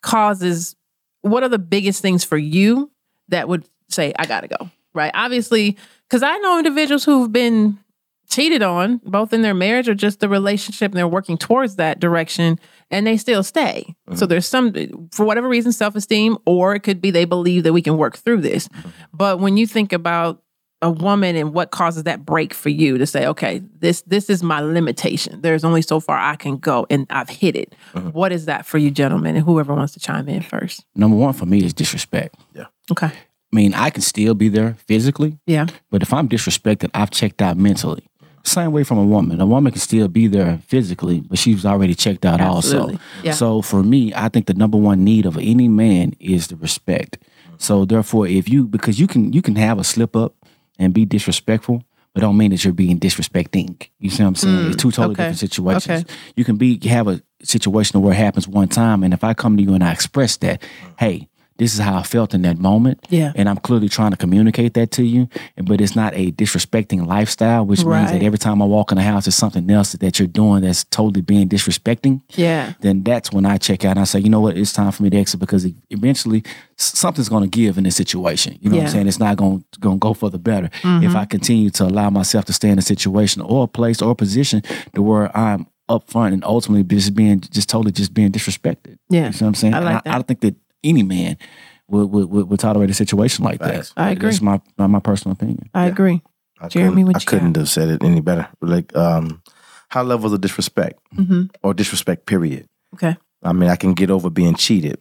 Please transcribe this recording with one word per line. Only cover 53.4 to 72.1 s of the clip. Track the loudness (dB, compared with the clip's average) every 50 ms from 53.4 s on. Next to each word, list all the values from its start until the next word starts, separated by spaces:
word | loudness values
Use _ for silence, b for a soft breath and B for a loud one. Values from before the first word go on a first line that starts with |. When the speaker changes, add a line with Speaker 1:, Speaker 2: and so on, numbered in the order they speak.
| -2 -2 -2 -2 -2 -4 -8 -16 -18 -20 _ -8
Speaker 3:
You | -6 -4
see | 0 2 2
what | 2
I'm | 2
saying? | 2 2 2 2
Speaker 1:
Mm, | 2 2 0 -2
Speaker 3:
It's | 0
two | 0 0
totally | 2 2 0 0 0
Speaker 1:
okay. | -2 -4
Speaker 3:
different | -4 -4 -4
situations. | -6 -6 -4 -2 -2 0 0 0 0 -2 -4 -4 -4
Speaker 1:
Okay. | B B B B B B
Speaker 3:
You | -2 0
can | 0 0
be, | 2 2 2 2 0 0
have | 0 0 2 2
a | 0 -2 -4 -6 _ _ _ -6
situation | -4 -4 -2 0 0 2 2 0 2 2 2
where | 2 4 4
it |
happens | 4 2 2 0 -2 -2
one | -2 0 0 0 2
time, | 2 2 2 2 2 2 2
and | 2 0
if | 0 0
I | -2 -2
come | 0 2 2 4
to | 4 4
you | 4 4
and | 2 2
I | 0
express | 0 -2 -4 -4 0 0 0 0 0
that, | -2 -2 -2 -4 -4 B B B B B B B
"Hey, | B -2 -2 -2 -4 -8 -16 _ _ _ _ _
this | -2 -2 -2 0
is | -2
how | -2 -2 -2
I | -2 -4
felt | -2 0 0 0 0 0
in | 0 0
that | 0 0
moment," | 2 2 4 4 4 4 2 0 -2 -4 -2
Speaker 1:
Yeah. | 0 0 0 0 0
Speaker 3:
and | 0 0 0
I'm | 0
clearly | -2 -2 0 0 2 2 0
trying | 0 0 0 0
to | 0
communicate | 0 0 2 4 4 4 4 2 2 0 0 2
that | 0 0 0
to | 0 0 0
you, | 2 2 2 0 0 B B B B B
but | -6 -2 0 2 2
it's | 2 2 0
not | 0 -2 -2 -2
a | -2 -2 -2
disrespecting | -2 -2 -2 -2 -2 -2 -4 -2 -2 -2 -2 0 -2 -2 0
lifestyle, | 0 0 0 0 0 0 0 2 2 2 2 2
which | 2 2 2 2
means | 2 2 2 2 2
that | 2
Speaker 1:
Right. | 2 2
Speaker 3:
every | 2 0 0
time | 0 0 2 2
I | 2
walk | 4 4 2 2 2
in | 2
the | 2 2
house, | 2 2 0 0
it's | 0 0
something | 0 0 0 0 -2 0 2
else | 4 4 2 0 -2
that | -2 -2 0 0 0
you're | 0
doing | 0 2 2 4 4 4 4 2
that's | 2 0 -2 -4
totally | -4 -2 0 0 0 0 0
being | 0 2 4 4 4 2
disrespecting. | 2 0 0 -2 -4 -2 -2 -2 -2 0 2 0